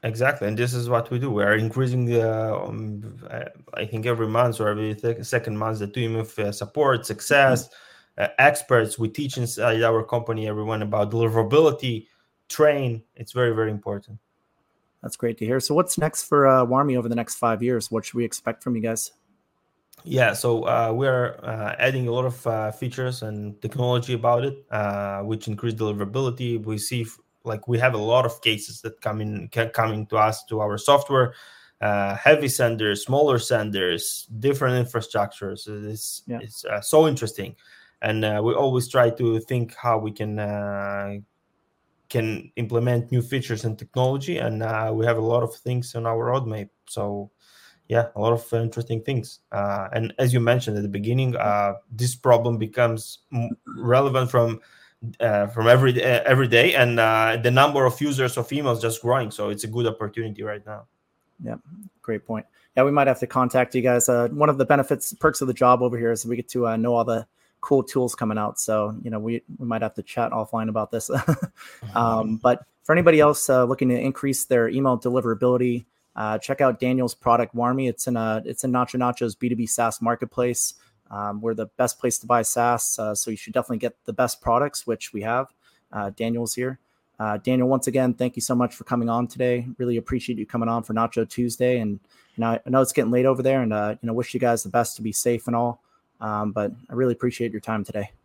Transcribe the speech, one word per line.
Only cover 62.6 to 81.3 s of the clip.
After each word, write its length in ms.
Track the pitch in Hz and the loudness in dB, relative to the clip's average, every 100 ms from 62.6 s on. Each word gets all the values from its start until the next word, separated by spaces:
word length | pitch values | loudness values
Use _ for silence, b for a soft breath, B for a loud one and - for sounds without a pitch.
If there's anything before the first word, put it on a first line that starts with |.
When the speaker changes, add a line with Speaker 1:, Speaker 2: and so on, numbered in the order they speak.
| b - | b 2
Speaker 2:
Yeah, 80 | |
we 80 | 135 | 4
might 140 | 143 135 | 6 4
have 100 | 127 | 2
to 60 | 123 | 0
contact 480 | 135 123 131 123 | 0 2 2 2
you 80 | 127 | 2
guys. 260 | 123 123 113 | 2 2 4
Uh, 200 | 120 120 | 2 2
one 200 | 143 151 | 2 2
of 100 | 139 | 2
the 80 | 131 | 4
benefits, 460 | 143 139 139 - | 4 4 -2 -4
perks 260 | - 156 - | 0 0 0
of 80 | 131 | -4
the 60 | |
job 280 | 120 127 123 | 2 4 6
over 160 | 123 117 | 4 0
here 140 | 117 | 0
is 120 | 113 | -2
we 120 | 117 120 | -2 -4
get 120 | 120 | -4
to, 180 | 127 117 | -2 0
uh, 80 | 113 | 0
know 180 | 117 | 2
all 100 | 120 | 2
the 220 | 117 113 113 _ _ _ | 2 -2 -4 _ _ _
cool 220 | - 139 | 2 2
tools 320 | 127 131 123 | 2 0 -2
coming 240 | - 110 107 | -2 -4 -2
out. 220 | 104 - | -4 -4
So, 340 | - 107 104 110 | -2 0 0 -4
you 80 | 120 | -8
know, 80 | 110 | -6
we, 240 | 110 117 _ - | -4 -6 _ -12
we 80 | 120 | -6
might 160 | 113 | -4
have 120 | 110 | -4
to 80 | - | -6
chat 280 | - - 113 | -10 -4 -2
offline 380 | 117 107 113 110 | -2 -4 -4 -2
about 220 | 110 107 | -2 -4
this. 180 | 117 - 135 | -4 -2 -2
<laughs> 800 | 113 156 - _ - - 110 | 0 0 -2 _ -20 -18 -6
Um, 420 | 107 117 113 110 110 | 0 2 2 0 0
but 280 | 123 123 - _ | 2 2 -2 _
for 100 | - | 0
anybody 260 | 160 170 160 | 4 6 8
else, 280 | 147 143 - | 6 4 2
uh, 160 | 131 | 4
looking 240 | 123 131 127 | 4 2 2
to 100 | 123 | 2
increase 460 | 135 131 139 131 | 0 -2 -2 -2
their 240 | - 123 113 | 2 2 2
email 300 | 131 135 123 | 2 2 2
deliverability, 840 | 123 123 120 110 123 123 123 120 117 _ _ - | 2 0 0 2 2 4 2 -2 -6 _ _ -6
uh, 220 | 107 110 | -4 -4
check 220 | - 135 | -4 2
out 200 | 135 117 | 2 2
Daniel's 340 | 127 131 123 | 0 0 0
product, 400 | - - 117 117 | -2 2 4 2
Warmy. 340 | 117 120 131 131 | 0 0 0 -2
It's 180 | 117 - | -2 -4
in 100 | 120 | -2
a, 260 | 113 110 | 0 -2
it's 200 | - 127 | -4 -6
in 80 | 131 | -2
Nacho 260 | 123 123 127 | 0 0 0
Nacho's 360 | 123 120 120 | 0 0 -4
B 140 | 104 123 | -2 -4
two 80 | 117 | -2
B 100 | 117 | -2
SaaS 340 | - 117 - | 0 0 0
marketplace. 720 | 113 120 117 - 123 120 - - b b _ | -2 -2 -4 -2 -2 0 -4 -6 b b _
Um, 300 | 101 104 | -8 -6